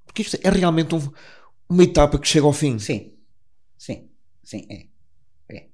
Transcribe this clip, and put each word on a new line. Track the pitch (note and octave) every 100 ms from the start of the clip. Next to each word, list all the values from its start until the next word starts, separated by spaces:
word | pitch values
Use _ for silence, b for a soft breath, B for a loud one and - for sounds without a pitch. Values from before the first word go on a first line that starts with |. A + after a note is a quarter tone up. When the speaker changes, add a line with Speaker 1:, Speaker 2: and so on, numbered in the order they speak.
| -
Speaker 1:
Porque | -
isto | G#3+ -
é | F#3
realmente | F#3+ F3 D#3+ C#3+
um, | E3 C#3 b b b b b -
uma | F3
etapa | F3 D3+ D3 C#3
que | -
chega | D#3 D3
ao |
fim. | C#3+ D3 A2
Speaker 2:
Sim, | G2+ - - - - - - - - -
sim, | - - - - - -
sim, | - G#2+ -
é. | G2+ - - - - - - -
É. | - -